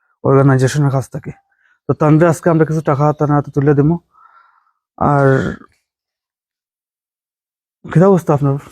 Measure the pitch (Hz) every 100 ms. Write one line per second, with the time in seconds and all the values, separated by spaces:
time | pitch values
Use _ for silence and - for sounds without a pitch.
0 | _ _ 135 135 139 131 131 147 143 135
1 | - - 143 - _ _ _ _ - 135
2 | 156 151 170 - 180 165 151 156 151 139
3 | 151 151 147 147 143 147 143 143 147 170
4 | - _ _ _ _ _ _ _ _ -
5 | 143 143 135 135 - - - _ _ _
6 | _ _ _ _ _ _ _ _ _ _
7 | _ _ _ _ _ _ _ _ - 156
8 | 190 185 - 143 143 139 -